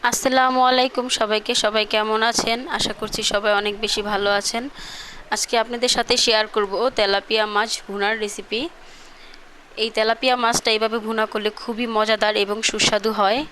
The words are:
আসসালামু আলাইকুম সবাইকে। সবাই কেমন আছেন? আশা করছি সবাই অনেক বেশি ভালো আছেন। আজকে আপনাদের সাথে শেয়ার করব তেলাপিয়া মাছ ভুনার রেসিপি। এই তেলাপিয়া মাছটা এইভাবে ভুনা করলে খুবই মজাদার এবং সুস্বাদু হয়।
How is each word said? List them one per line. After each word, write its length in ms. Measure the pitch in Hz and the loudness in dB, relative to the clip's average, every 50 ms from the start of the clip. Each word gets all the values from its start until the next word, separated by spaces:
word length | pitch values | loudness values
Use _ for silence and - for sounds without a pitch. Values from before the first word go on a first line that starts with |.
| - | 0
আসসালামু 580 | 240 240 - - 277 254 262 254 262 262 254 254 | 0 -2 2 0 2 4 4 4 4 4 4 4
আলাইকুম 420 | 254 254 254 247 262 - - 240 254 | 4 4 4 2 2 0 -4 -4 -2
সবাইকে। 440 | - - 226 208 214 214 208 - 247 | -2 -2 0 0 0 -2 0 0 -2
সবাই 300 | - - 208 208 220 214 | 0 0 2 2 0 0
কেমন 340 | 202 - 214 214 214 220 220 220 | 2 0 0 0 0 0 2 2
আছেন? 360 | 233 226 - - 226 226 233 262 339 | 2 0 0 0 0 -2 -2 -4 -6
আশা 240 | 311 220 214 - 214 | -4 -4 -4 -4 -6
করছি 280 | - - 214 - - 214 | -6 -8 -8 -6 -4 -4
সবাই 300 | - - 202 202 214 208 | 0 0 0 2 2 2
অনেক 220 | 202 208 208 208 202 | 2 0 -2 -4 -4
বেশি 200 | 220 208 - 220 208 | -4 -4 -2 -2 -2
ভালো 280 | 208 208 196 202 202 | -2 -2 0 2 2
আছেন। 320 | 202 202 202 - - 233 240 277 - - - - - - - - - - - - | 2 2 0 -2 -4 -4 -6 -6 -12 -14 -16 -14 -14 -14 -16 -16 -16 -16 -6 -4
আজকে 240 | - 262 - - - 233 | -4 -4 -2 0 2 0
আপনাদের 300 | 220 233 240 240 233 247 | 0 0 -2 -2 0 0
সাথে 260 | - - 233 - 240 | 2 0 2 2 2
শেয়ার 300 | 247 - - 226 214 214 | 2 4 4 4 4 2
করব 260 | 214 - 220 208 196 196 180 226 262 254 | 2 0 -2 0 0 0 0 0 0 2
তেলাপিয়া 480 | - 214 196 196 196 196 - 220 220 214 | 2 2 2 2 0 0 0 0 0 0
মাছ 240 | 214 208 208 214 226 - - - | 2 2 0 0 0 -2 -8 -8
ভুনার 280 | - 196 202 202 202 220 220 | -10 -6 -2 0 0 0 -2
রেসিপি। 420 | 214 208 208 - 196 - - 220 269 349 - - - - - - - - - - - - - - - - - - - - - | -4 -6 -8 -10 -10 -6 -4 -4 -4 -6 -8 -14 -20 -20 -20 -20 -20 -20 -20 -20 -20 -20 -20 -20 -20 -20 -20 -20 -20 -20 -4
এই 140 | - 220 226 | -4 -4 -2
তেলাপিয়া 440 | 220 220 220 220 226 226 - 262 254 | 0 0 2 2 0 0 2 2 2
মাছটা 340 | 247 240 226 240 233 - 240 | 4 2 2 0 2 2 2
এইভাবে 280 | 220 214 220 220 220 233 | 2 2 2 0 0 -2
ভুনা 260 | 208 220 226 220 220 | -2 -2 -2 -2 -2
করলে 240 | 214 - 214 208 214 | -2 -2 -2 -2 -2
খুবই 360 | 208 - - - 233 214 247 | -4 -4 -8 -8 -4 -4 -4
মজাদার 480 | 226 226 214 214 214 220 208 208 214 214 | -2 0 0 2 2 2 2 2 0 2
এবং 200 | 214 202 190 208 220 220 | 0 0 0 -2 -2 -2
সুস্বাদু 480 | - - 220 - - - 208 196 220 220 | -2 0 2 0 2 2 2 0 0 0
হয়। 280 | 214 208 190 214 254 311 - | 2 2 2 2 0 -2 -6